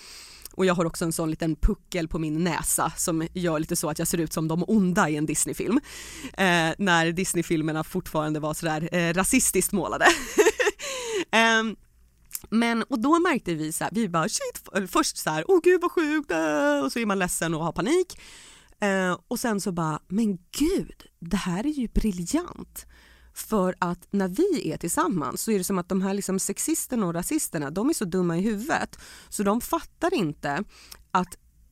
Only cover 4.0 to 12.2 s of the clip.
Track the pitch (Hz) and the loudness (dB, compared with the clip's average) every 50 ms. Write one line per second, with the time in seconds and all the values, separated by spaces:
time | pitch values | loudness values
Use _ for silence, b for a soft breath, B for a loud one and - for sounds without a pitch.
4 | 165 - - 165 160 156 - - 160 160 160 165 175 - 226 220 190 180 175 208 | -2 -2 0 0 -2 -2 -2 -2 -2 0 0 0 0 2 4 4 4 4 4 2
5 | 196 151 156 147 151 151 - - - 151 - - 196 - 208 294 B B B B | 2 2 2 0 0 -2 0 -2 -2 -2 -2 -4 0 2 2 0 B B B B
6 | B B B B B 254 B - 196 185 175 170 160 160 160 - 202 190 170 165 | B B B B B -12 B 0 2 4 4 4 2 2 0 0 2 4 4 4
7 | 165 165 170 165 190 - - 175 165 - 175 156 151 160 156 156 156 - - 185 | 4 2 0 0 -2 -2 0 -2 0 0 0 0 0 0 -2 -2 -4 -4 -4 -6
8 | - - - 156 151 156 151 151 147 151 151 - - 165 156 156 160 165 - 180 | -6 -2 -2 -2 -2 0 -2 -2 -4 -4 -4 -4 -2 -2 -2 -2 -4 -2 0 0
9 | 170 165 170 180 185 - - 262 226 - - 190 - - - 202 160 - - 277 | 0 0 0 0 0 4 4 4 4 4 2 2 0 0 0 -2 -2 -2 0 4
10 | 320 359 339 277 262 - - - - 392 - - 466 - 349 - - 571 539 523 | 4 4 4 4 -2 -2 4 6 6 6 6 4 0 0 0 -2 -8 -8 -8 -8
11 | 494 466 453 403 339 - - 220 226 226 226 226 220 226 196 - - _ _ _ | -6 -4 -2 -2 -2 2 4 4 6 6 4 4 2 0 -4 -8 -14 _ _ _
12 | - _ _ _ | -20 _ _ _